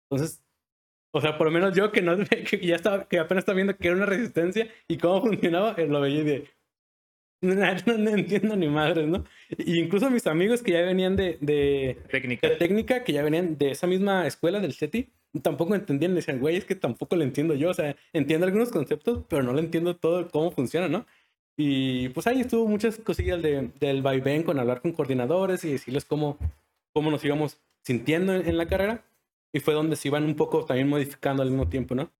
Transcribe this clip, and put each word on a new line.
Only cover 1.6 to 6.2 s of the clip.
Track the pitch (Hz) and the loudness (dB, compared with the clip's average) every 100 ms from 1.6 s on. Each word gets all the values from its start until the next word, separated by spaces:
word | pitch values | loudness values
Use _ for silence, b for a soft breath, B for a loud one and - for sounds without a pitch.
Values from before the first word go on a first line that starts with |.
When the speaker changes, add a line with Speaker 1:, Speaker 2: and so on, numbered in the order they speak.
| 196 185 | 4 2
Speaker 1:
yo | 208 | 2
que | 214 | 2
no, | 175 180 | 2 0
<laughs> | 202 - - | 2 0 0
que | 202 | -2
ya | 175 170 | 0 0
estaba, | 214 196 - | 0 -2 0
que | 175 | 0
apenas | 165 185 | 2 0
estaba | 185 190 | 0 0
viendo | 196 196 | 0 0
qué | 175 | 0
era | 180 | 2
una | 202 | 2
resistencia | 185 120 160 170 196 220 B - | 0 -2 -2 0 -2 -4 B -6
y | 170 | 0
cómo | 175 190 | 2 2
funcionaba, | 233 190 175 170 220 202 | 2 0 0 2 0 0
eh, | 156 | 0
lo | 147 | 2
veía | 139 151 | 2 2